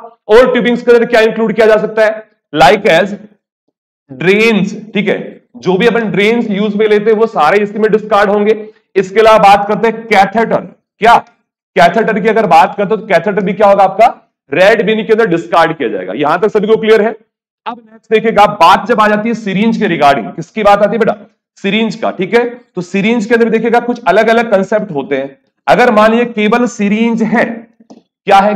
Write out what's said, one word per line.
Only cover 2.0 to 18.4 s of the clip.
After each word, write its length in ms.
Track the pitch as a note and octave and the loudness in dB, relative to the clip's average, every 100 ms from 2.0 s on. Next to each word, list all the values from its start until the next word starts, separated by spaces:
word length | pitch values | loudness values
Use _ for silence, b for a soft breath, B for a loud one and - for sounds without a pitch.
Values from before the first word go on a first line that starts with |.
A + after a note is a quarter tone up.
| G#3+ | -2
है, 180 | G#3+ - _ _ | -2 -12 _ _
like 340 | D3+ D#3+ G#3 G#3 | 2 2 4 2
as 220 | E3 G3 G3+ - _ _ _ _ _ _ _ _ | 0 0 -6 -18 _ _ _ _ _ _ _ _
drains, 640 | C3 E3 G#3 A3+ G#3 - - - | -6 -2 0 2 0 -2 -6 -8
ठीक 140 | G3+ G3+ | -6 -4
है, 100 | A2+ - - _ - | -6 -8 -18 _ -8
जो 180 | C3 F#3 | -4 0
भी 100 | A#3 | 0
अपन 220 | A#3 A3 | 0 -2
drains 380 | E3+ G3+ A#3+ G#3+ | -2 0 0 -2
use 240 | G3 G#3+ G#3 | -4 -4 -2
में 120 | G#3+ | 0
लेते 240 | G#3 G#3+ | 0 0
हैं 60 | G#3+ | 0
वो 100 | A3 | 0
सारे 320 | F#3 D3+ G3+ | 0 0 0
इसी 200 | G#3 G#3+ | -2 -2
में 120 | G#3+ | 0
discard 380 | G#3+ G#3+ G#3+ F#3+ | 0 0 0 0
होंगे। 260 | G#3 G#3 G#3+ - B _ F#3+ | 0 0 -2 -6 B _ -6
इसके 240 | F#3 G3 | -2 2
अलावा 180 | A3 A3 | 4 6
बात 280 | G3 G3+ - | 6 4 2
करते 200 | G3+ A3+ | -2 -4
हैं 180 | A3 - | -4 -2
catheter, 560 | G#3 G3 A3+ G#3 C#3+ F#2+ - _ _ | 0 0 0 -2 -4 -6 -18 _ _
क्या 160 | G#3+ A3+ - _ _ _ _ - | 2 2 0 _ _ _ _ 2
Catheter 440 | F3 F#3 A3 A3 | 2 2 -2 -2
की 100 | G#3 | -2
अगर 160 | G#3+ G#3 | 0 2
बात 280 | E3 F#3+ - | 4 2 0
करते 160 | G3 | -4
हैं 80 | G#3+ | -4
तो 60 | A3 | -2
कैथेटर 360 | - G#3+ G3+ | -2 0 -4
भी 100 | F#3 | -4
क्या 140 | F3+ G3+ | 0 2
होगा 160 | G3+ | 4
आपका, 240 | F#3+ D3 A#3 - _ _ _ | 2 4 2 2 _ _ _
Red 340 | D3 F#3+ A3+ G#3 | 0 2 2 0
bean 200 | G#3+ A3 | -2 0
के 80 | |
अंदर 140 | A3 A3 | 0 0
discard 500 | E3 - F#3 D#3+ D#3 | -2 -2 0 0 -2
किया 120 | A#2+ | -6
जाएगा। 240 | G2 F#2 G#2 | -8 -8 -6
यहां 220 | C#3+ E3+ | -4 -2
तक 100 | G#3 | -2
सभी 180 | G#3+ G#3 | -2 0
को 100 | A3 | 0
clear 240 | A3 A3 | 2 2
है? 140 | G#3 - _ _ _ _ - | 2 -6 _ _ _ _ -16
अब 120 | A#3 | -16
next 300 | A3 A3 - | _ -20 -4
देखिएगा, 320 | A3 G#3 F#3 | -2 0 2